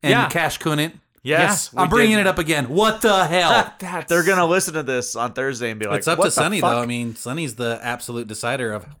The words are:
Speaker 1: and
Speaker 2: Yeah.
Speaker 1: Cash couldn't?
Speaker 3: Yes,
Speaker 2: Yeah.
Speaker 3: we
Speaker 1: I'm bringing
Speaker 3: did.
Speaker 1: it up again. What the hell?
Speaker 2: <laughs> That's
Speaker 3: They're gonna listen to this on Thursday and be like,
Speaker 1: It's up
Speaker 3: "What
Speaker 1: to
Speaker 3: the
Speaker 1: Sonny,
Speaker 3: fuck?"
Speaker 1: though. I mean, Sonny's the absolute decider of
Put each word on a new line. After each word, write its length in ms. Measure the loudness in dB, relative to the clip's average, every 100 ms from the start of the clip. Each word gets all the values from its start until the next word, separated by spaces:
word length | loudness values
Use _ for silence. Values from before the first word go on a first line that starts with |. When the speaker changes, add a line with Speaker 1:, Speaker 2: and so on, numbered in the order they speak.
Speaker 1:
and 100 | 0
Speaker 2:
Yeah. 180 | 2 2
Speaker 1:
Cash 280 | 0 -2 -2
couldn't? 420 | -2 0 -2 -6 _ _ -2
Speaker 3:
Yes, 440 | 2 2 2 -2
Speaker 2:
Yeah. 60 | 0
Speaker 3:
we 40 | 2
Speaker 1:
I'm 40 |
bringing 280 | 4 6 4
Speaker 3:
did. 40 |
Speaker 1:
it 60 | 2
up 100 | 0
again. 300 | 0 0 0
What 320 | 2 2 2
the 260 | 2 4 2
hell? 480 | 2 4 2 0 -6
Speaker 2:
<laughs> 40 |
That's 300 | -10 -8 0
Speaker 3:
They're 160 | 2 4
gonna 200 | 2 4
listen 280 | 2 0
to 100 | -4
this 320 | -4 -4 -4 -4
on 160 | -6
Thursday 400 | -4 -4 -4 -6
and 80 | -4
be 60 | -4
like, 120 | -2
Speaker 1:
It's 80 | -2
up 100 | 2
Speaker 3:
"What 60 | 2
Speaker 1:
to 20 |
Speaker 3:
the 40 |
Speaker 1:
Sonny, 280 | 2 0 0
Speaker 3:
fuck?" 120 | 0
Speaker 1:
though. 100 | 0
I 40 | -2
mean, 300 | -4 -6 -8
Sonny's 400 | -8 -6 -6 -4
the 240 | -4 -4
absolute 460 | -6 -8 -6 -8 -8
decider 460 | -6 -4 -4 -4
of 120 | -6 -10 -14